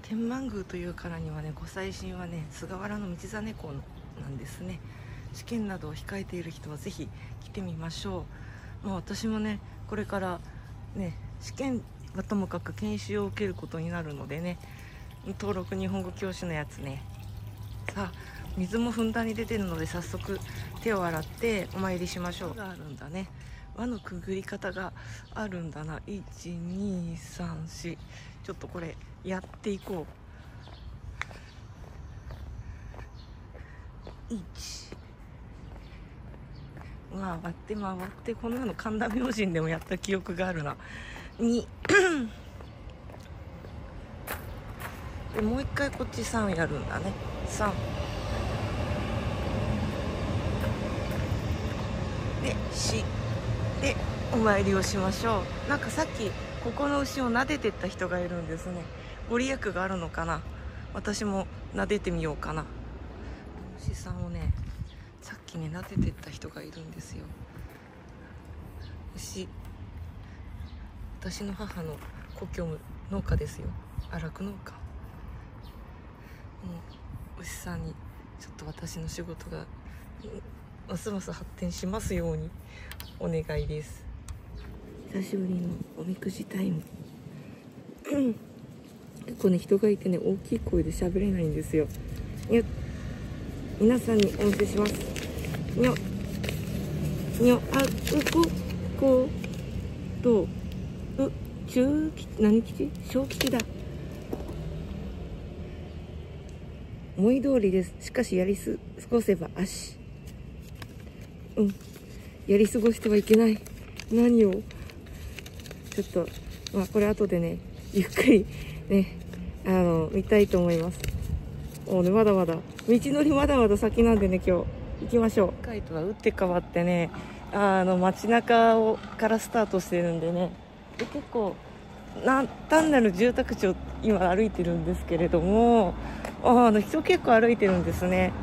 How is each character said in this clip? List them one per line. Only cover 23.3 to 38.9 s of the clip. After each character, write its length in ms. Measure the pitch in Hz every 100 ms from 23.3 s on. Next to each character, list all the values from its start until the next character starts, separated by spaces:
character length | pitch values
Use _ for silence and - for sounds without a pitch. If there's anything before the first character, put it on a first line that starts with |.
| - - - - -
輪 100 | 240
の 120 | 233
く 200 | - 180
ぐ 160 | 170 190
り 80 |
方 300 | 190 196 196
が 180 | 180 185 - - - -
あ 140 | - 214
る 140 | 180
ん 100 | 165
だ 140 | 147 151
な。 160 | 156 -
一、 440 | 202 - - 170
二、 680 | 170 170 185 202 185 170 165
三、 480 | - - 175 160 160
四。 300 | - 170 156 - - - -
ち 60 | -
ょ 40 |
っ 40 | 185
と 100 | -
こ 140 | 175
れ、 160 | 165 - - -
や 140 | 185 185
っ 40 | - -
て 80 | 220
い 100 | 196
こ 280 | - 185 147 - - - - - - - - - - - - - - - - - - - - - - - - - - - - - - - - - - - - - - - - - -
う。 40 |
一。 560 | 226 170 - - - - - - - - - - - - - - - - - - - - - - - - - -
回 380 | 185 190 165 175
っ 20 |
て 220 | 170 - 208
回 200 | 196 185
っ 40 | 190 - -
て、 80 |
こ 160 | 226 233
ん 60 | 240
な 100 | 247
の 80 |
神 260 | 165 220